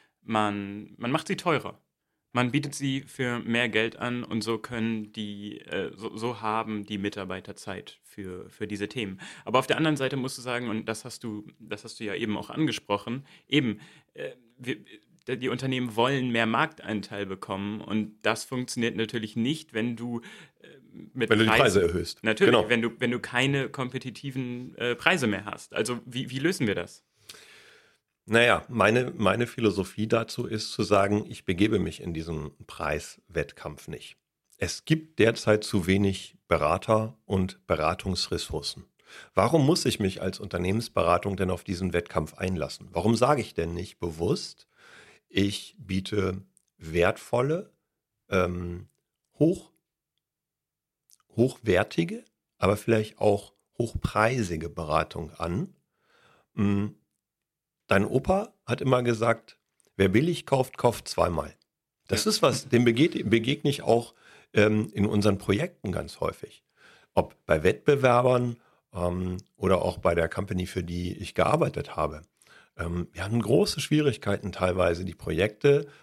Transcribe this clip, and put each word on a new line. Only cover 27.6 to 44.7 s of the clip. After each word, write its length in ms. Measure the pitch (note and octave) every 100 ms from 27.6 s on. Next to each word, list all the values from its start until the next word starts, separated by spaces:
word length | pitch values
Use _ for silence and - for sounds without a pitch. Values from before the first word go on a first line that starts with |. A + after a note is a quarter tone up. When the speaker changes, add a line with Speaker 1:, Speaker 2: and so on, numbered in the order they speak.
| - - _ _ _ _ -
Speaker 2:
Naja, 380 | A2 A#2+ F#2+ -
meine, 420 | A#2+ G2 A#2+ B2 -
meine 300 | G2 G#2 A#2+
Philosophie 600 | - A2 F#2 F#2+ - A2
dazu 380 | A#2 A#2 - A#2+
ist 260 | A2 -
zu 120 | -
sagen, 420 | G#2 G2+ G2 G#2 -
ich 180 | - -
begebe 340 | F2 G#2+ G#2
mich 200 | E2+ -
in 140 | -
diesen 380 | D#2+ E2 D#2+ D2+ - -
Preiswettkampf 1200 | - D#2 D2+ - - _ E2 D2 - - D2 -
nicht. 300 | D#2 - - _ _ _ -
Es 280 | - - -
gibt 340 | D#3 - -
derzeit 440 | A2 A2+ - G#2+
zu 240 | - G#2 E2+
wenig 500 | F#2+ G2+ F#2+ - _ -
Berater 720 | E2 D2+ F2+ - A2 A2 - -
und 400 | F#2+ F#2 - -
Beratungsressourcen. 1200 | D#2+ D#2 F2 G2 F2+ - E2+ - D#2 - - - _ _ - -
Warum 320 | - G#2+ D#3+ C3+
muss 180 | D#3+ C3
ich 140 | -
mich 220 | G2+ F#2
als 180 | F#2+ F#2
Unternehmensberatung 960 | G2 F2+ F2+ A2 A#2+ - E2+ F2 G2+ F#2+
denn 140 | F#2
auf 140 | F#2
diesen 280 | - F2 F#2
Wettkampf 440 | F2 F2 - D#2 -
einlassen? 520 | F#2 F2+ D2+ - F#2+
Warum 240 | G2 G#2 A#2
sage 260 | B2 D3
ich 140 | G2+ -
denn 180 | E2
nicht 260 | E2+ F#2 -
bewusst, 680 | F2 D#2 E2+ C#3+ - - _